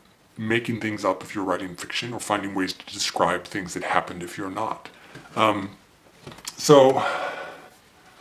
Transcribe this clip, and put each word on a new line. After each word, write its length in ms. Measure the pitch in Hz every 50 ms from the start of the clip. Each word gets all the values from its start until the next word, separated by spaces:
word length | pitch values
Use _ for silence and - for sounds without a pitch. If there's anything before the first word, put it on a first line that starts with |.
| _ _ _ _ _ _ _
Making 420 | - 110 107 113 117 120 - 117 107
things 240 | 110 107 107 107 -
up 180 | 95 92 - -
if 100 | - -
you're 100 | 104 95
writing 320 | 92 90 92 98 90 87
fiction 380 | - - - - - 123 120 120
or 60 | 104
finding 340 | - - 104 101 98 98 95
ways 200 | 95 95 92 -
to 200 | - - - -
describe 520 | 101 - - - - 92 85 87 87 -
things 280 | - - 101 92 87 -
that 100 | 92 -
happened 380 | - 92 90 - - 90 87
if 160 | 87 87 -
you're 120 | 104 101 95
not. 400 | 95 104 110 - - - - - - - - - - - - - -
Um, 360 | 113 110 110 101 101 98 104 - - - _ _ _ _ - - - - - - - - - -
so, 480 | - - - 151 139 131 135 135 131 - - - - - - - - - - - - - - - - _ _ _ - - - - -